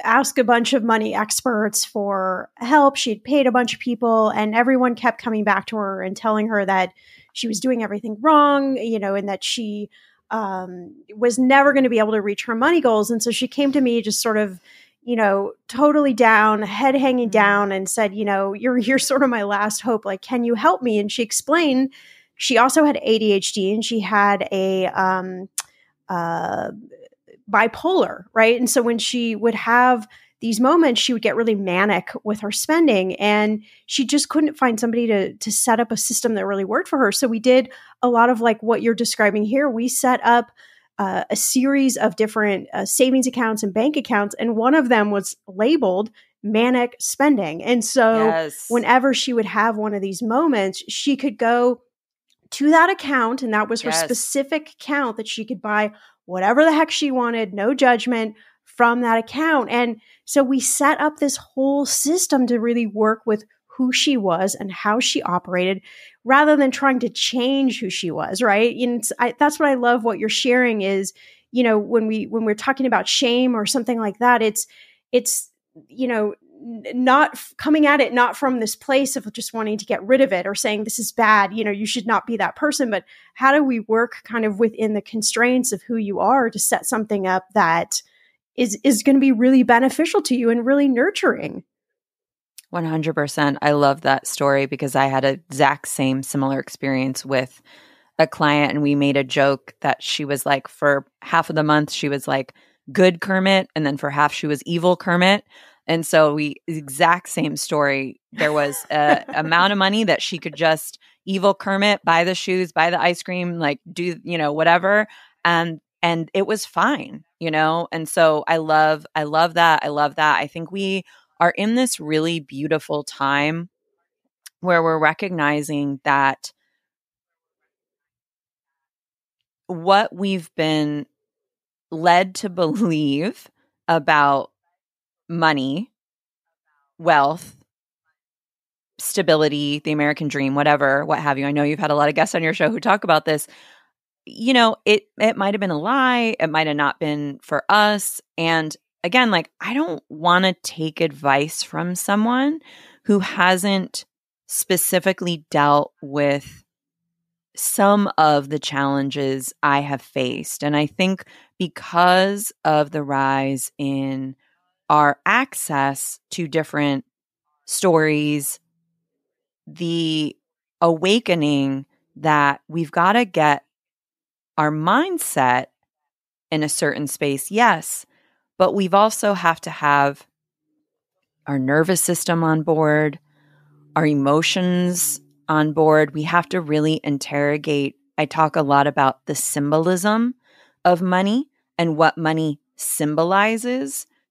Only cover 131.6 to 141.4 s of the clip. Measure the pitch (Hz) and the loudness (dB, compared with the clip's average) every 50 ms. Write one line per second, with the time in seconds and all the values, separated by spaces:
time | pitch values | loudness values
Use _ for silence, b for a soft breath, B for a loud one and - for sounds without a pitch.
131.6 | _ _ _ _ _ _ 165 160 165 175 170 175 190 185 185 - - 196 175 180 | _ _ _ _ _ _ -8 -2 2 4 4 4 2 0 -4 -8 -10 -8 -4 -2
132.6 | 175 156 - 202 233 175 160 151 151 139 139 143 165 214 285 - - _ _ _ | -2 -2 0 0 0 0 0 0 0 0 -2 -2 -4 -4 -8 -10 -16 _ _ _
133.6 | _ _ _ _ _ - 165 165 143 156 156 147 143 143 139 135 - - _ _ | _ _ _ _ _ -2 -2 0 2 2 2 4 4 4 2 0 -2 -6 _ _
134.6 | _ _ _ _ _ _ _ _ _ _ _ _ _ - 170 165 165 156 151 139 | _ _ _ _ _ _ _ _ _ _ _ _ _ -10 -4 0 0 0 2 0
135.6 | 131 135 139 170 233 - _ _ _ _ _ _ _ _ _ _ _ _ _ _ | -2 -4 -4 -6 -8 -10 _ _ _ _ _ _ _ _ _ _ _ _ _ _
136.6 | _ _ _ _ _ _ _ - 165 170 156 143 139 143 160 170 - - - _ | _ _ _ _ _ _ _ -4 0 2 4 4 4 2 0 -4 -10 -18 -20 _
137.6 | _ _ _ _ _ _ _ _ _ _ _ _ _ _ _ _ _ _ _ _ | _ _ _ _ _ _ _ _ _ _ _ _ _ _ _ _ _ _ _ _
138.6 | _ _ _ _ _ _ _ - - - - 202 180 143 156 151 156 151 143 147 | _ _ _ _ _ _ _ -14 -10 -6 -4 -2 2 2 2 2 2 0 0 -2
139.6 | 147 143 143 147 - 156 151 151 147 147 147 - 160 143 143 143 139 135 135 143 | -4 -4 -4 -6 -4 -4 -2 -2 0 -2 -2 -2 -4 -4 -4 -2 -2 -2 0 0
140.6 | 143 143 147 139 143 139 135 139 147 156 156 - 156 147 139 135 | 2 2 2 2 2 2 2 0 0 -2 -4 -2 -2 -2 -2 -2